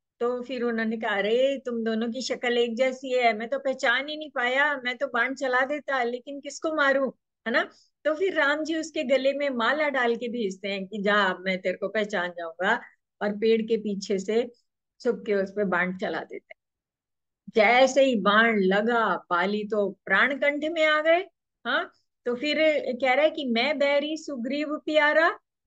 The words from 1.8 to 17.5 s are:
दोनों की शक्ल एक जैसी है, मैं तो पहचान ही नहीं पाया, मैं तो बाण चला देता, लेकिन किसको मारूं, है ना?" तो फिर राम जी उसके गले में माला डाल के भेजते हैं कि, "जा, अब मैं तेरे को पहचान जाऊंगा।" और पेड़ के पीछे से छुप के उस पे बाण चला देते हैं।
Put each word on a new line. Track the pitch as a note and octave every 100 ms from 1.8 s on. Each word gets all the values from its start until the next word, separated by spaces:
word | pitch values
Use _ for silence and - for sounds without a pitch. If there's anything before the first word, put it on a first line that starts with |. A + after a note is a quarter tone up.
दोनों | A3+ A3 A#3
की | C4
शक्ल | - B3 B3 A#3+
एक | A#3+ A3+
जैसी | C4 B3+ C4+ B3
है, | A#3 G#3+
मैं | A3+
तो | C4+
पहचान | C4+ B3+ B3+ B3 C#4+
ही | D4+
नहीं | D4+
पाया, | C4 A#3+ C4 D4 C#4
मैं | B3 B3
तो | C#4
बाण | A#3+ B3
चला | C4+ C4 B3
देता, | C4+ D4 C4 C4+
लेकिन | A#3+ B3 C#4+ C#4
किसको | C#4+ - E4
मारूं, | D#4 C#4 C4+ C4 - _ _ A3+
है |
ना?" | C#4+ F4 - _ _
तो | D4
फिर | D#4 F#4+
राम | D4+ C#4+ D4+
जी | D#4 D#4+
उसके | D#4+ D#4
गले | B3+ C4 C4+
में | C#4 C#4+
माला | B3 A3+ D4 D4
डाल | C4 A#3+ A#3
के | A#3+
भेजते | A#3+ G3 F#3 G3
हैं | G3 F#3+
कि, | G#3+
"जा, | G3
अब | G#3 F#3+ F3+
मैं | F#3+ F#3
तेरे | F#3 F3+
को | G3
पहचान | A3 G#3 G3+ F3
जाऊंगा।" | F3 E3 E3 F#3+ A3+ - _ _ -
और | G#3 G3+
पेड़ | A3+ A3+
के | A3 A3
पीछे | A3 G3 - G3
से | G3 A3 C4 - _ _ _ _
छुप | A#3+ G3+ F#3+
के |
उस | G3+ G3
पे | G3+
बाण | G3 F3 F3+ F#3
चला | F3+ D#3+
देते | - - -
हैं। | - _ _ _ _ _ _ _ _ -